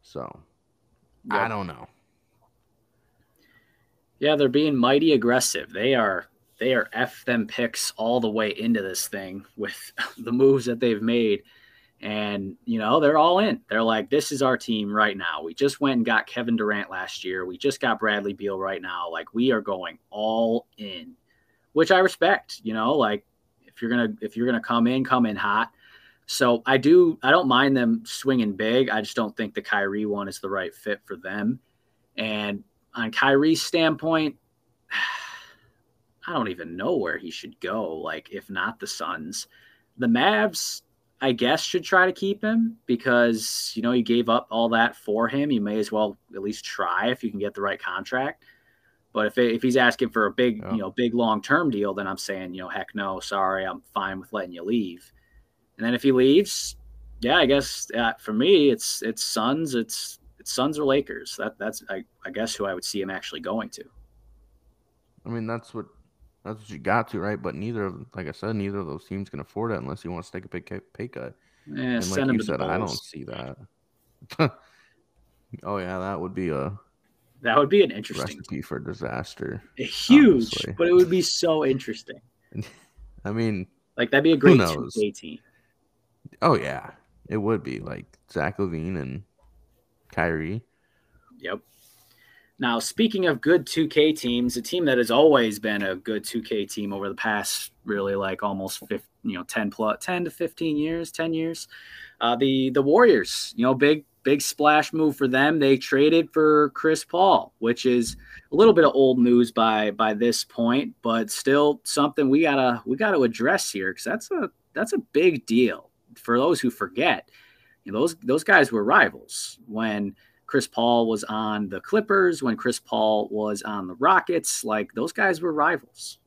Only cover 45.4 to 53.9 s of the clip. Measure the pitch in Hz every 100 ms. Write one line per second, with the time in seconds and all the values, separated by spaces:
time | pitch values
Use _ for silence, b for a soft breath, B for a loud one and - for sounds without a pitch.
45.4 | 147 120 101 107 104 107 107 101 _ 101
46.4 | 101 107 - - 87 90 113 123 113 101
47.4 | 101 101 101 95 - 92 98 127 135 -
48.4 | b b b b b b _ - 107 -
49.4 | 120 113 131 127 123 - 117 113 104 107
50.4 | 123 107 95 110 95 - 120 117 117 110
51.4 | - 147 165 104 101 95 98 95 - 98
52.4 | 92 92 90 101 95 104 98 92 - 101
53.4 | 95 95 95 87 _